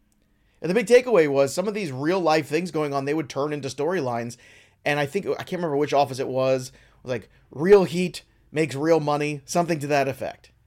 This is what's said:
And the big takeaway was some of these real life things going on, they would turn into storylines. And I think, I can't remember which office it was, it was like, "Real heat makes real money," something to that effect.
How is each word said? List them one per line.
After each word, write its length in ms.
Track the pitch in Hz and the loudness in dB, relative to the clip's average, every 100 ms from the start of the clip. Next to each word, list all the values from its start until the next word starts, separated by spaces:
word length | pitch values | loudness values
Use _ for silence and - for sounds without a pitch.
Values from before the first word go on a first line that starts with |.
| _ _ _ _ _ _ | _ _ _ _ _ _
And 80 | 156 | -2
the 60 | 190 | 0
big 120 | 202 | 6
takeaway 420 | 240 254 208 151 | 6 6 4 4
was 240 | 139 139 | 4 2
some 160 | 151 190 | 0 -4
of 40 | |
these 200 | 208 180 | -4 -6
real 260 | 127 151 190 | -4 -2 0
life 280 | 165 156 139 | 2 2 0
things 220 | 156 180 | -2 -2
going 240 | 156 151 | -4 -4
on, 120 | 139 135 | -4 -2
they 80 | |
would 160 | 151 147 | -4 -4
turn 240 | 139 147 | -4 -4
into 160 | 147 135 | -4 -8
storylines. 640 | - 147 185 131 117 120 120 - - _ _ | -4 -2 -2 -2 -4 -6 -12 -20 -20 _ _
And 160 | - 147 | -2 -2
I 60 | 143 | -2
think, 200 | 196 170 | -4 -4
I 180 | 143 | -6
can't 100 | - | -6
remember 240 | 180 175 139 | -6 -2 -2
which 160 | 147 | 0
office 260 | 143 139 127 | 2 0 -2
it 80 | 123 | -4
was, 420 | 127 131 131 127 | -2 0 0 -4
it 40 | - _ _ | -16 _ _
was 60 | - | -10
like, 200 | 123 - _ _ | -10 -10 _ _
"Real 360 | - 170 202 170 | -4 6 6 6
heat 380 | 170 180 - - _ _ | 0 -4 -6 -16 _ _
makes 240 | 139 156 131 | -2 -2 0
real 240 | 156 165 | 2 2
money," 420 | 147 147 147 147 - | 2 -2 -2 -6 -4
something 340 | 175 170 165 | -2 0 -2
to 80 | 139 | 0
that 220 | 147 135 | 0 0
effect. 420 | 127 85 - - _ | -4 -8 -10 -18 _